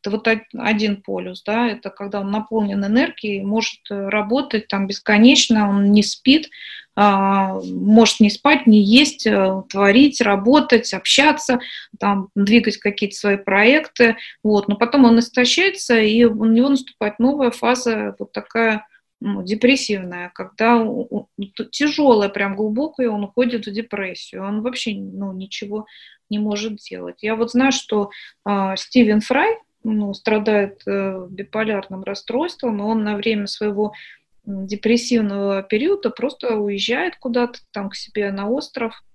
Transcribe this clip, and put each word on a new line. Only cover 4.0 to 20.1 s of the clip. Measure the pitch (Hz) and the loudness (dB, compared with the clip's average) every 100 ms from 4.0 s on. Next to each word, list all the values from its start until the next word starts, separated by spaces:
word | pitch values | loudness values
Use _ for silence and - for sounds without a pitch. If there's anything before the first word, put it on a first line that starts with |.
| 196 | -4
работать | 208 208 254 285 214 - | -4 0 -2 -2 -6 -4
там | 196 196 | -6 -4
бесконечно, | 202 - 214 240 285 - 220 202 | -6 2 6 6 6 2 2 2
он | 202 202 | 2 4
не | 208 | 4
спит, | 208 - - 294 311 - - - _ - | 2 -2 2 2 0 -18 -20 -20 _ 2
а, | 208 196 196 196 190 190 | 2 4 2 0 0 -4
может | 185 185 190 220 220 - | -8 -4 4 6 6 4
не | 208 | 2
спать, | - 285 294 - | 4 2 4 6
не | 208 | 6
есть, | 202 240 294 - 220 | 8 6 4 0 0
э, | 202 190 190 190 | 2 0 -2 -6
творить, | 196 202 220 285 - | 2 4 6 6 4
работать, | 208 196 208 294 - 226 - | 0 2 4 4 6 2 2
общаться, | 190 - - 294 294 - 247 - - - - | -6 0 4 4 2 -2 -4 -4 -18 -20 -4
там, | 202 202 185 202 | -2 -2 -4 -2
двигать | 202 233 208 - | 4 4 4 -4
какие-то | 208 202 202 - | -6 -4 -6 -4
свои | 208 196 | -2 -2
проекты, | 196 196 220 294 302 - 233 226 - - | 0 4 4 4 0 2 2 2 -10 -6
вот, | 214 208 202 | 0 0 0
но | 202 | -2
потом | 240 294 240 | 0 6 6
он | 233 | 6
истощается, | 233 - 247 - 381 381 - 233 | 2 0 0 2 0 -2 0 2
и | 214 220 | 2 4
у | 233 214 220 | 2 4 2
него | 226 277 | 4 4
наступает | 269 - _ 208 - | 0 -2 _ -6 0
новая | 247 285 247 | -2 0 -2
фаза, | - 233 247 240 220 208 202 | 0 -2 0 -2 -4 -6 -10
вот | 202 | -10
такая, | 214 - 226 226 214 - _ _ _ | -12 -6 -2 0 -2 -8 _ _ _
ну, | - 202 | -6 -6
депрессивная, | 180 214 240 269 - 202 180 | -6 0 2 2 -2 -6 -8